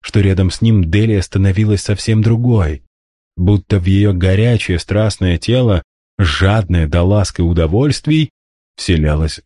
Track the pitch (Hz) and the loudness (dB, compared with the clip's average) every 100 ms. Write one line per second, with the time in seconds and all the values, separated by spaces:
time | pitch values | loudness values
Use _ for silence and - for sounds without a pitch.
0 | - 107 101 92 92 - 113 107 82 98 | -2 0 2 2 0 0 2 2 2 0
1 | 110 104 - 98 98 95 107 101 - 101 | 0 0 -2 0 0 2 0 0 -2 -6
2 | - 110 110 117 120 113 82 76 _ _ | 0 0 2 0 2 0 0 -4 _ _
3 | _ _ _ - 90 104 - 101 87 98 | _ _ _ -4 0 0 0 -2 2 2
4 | 104 92 95 95 113 117 - 85 - 101 | 2 2 0 2 2 0 -2 -4 -2 -2
5 | 107 - 92 85 - 123 123 92 - _ | -2 -2 -2 -2 0 0 2 0 -4 _
6 | _ - 87 71 95 110 87 87 78 85 | _ -4 -2 0 0 0 0 -2 0 0
7 | 90 104 95 - 85 85 80 98 143 135 | 2 0 -2 -2 -2 0 0 0 0 -2
8 | - 156 151 _ _ _ _ - - 85 | -2 -2 -2 _ _ _ _ -14 -2 0
9 | 76 73 80 - | 0 0 -2 -6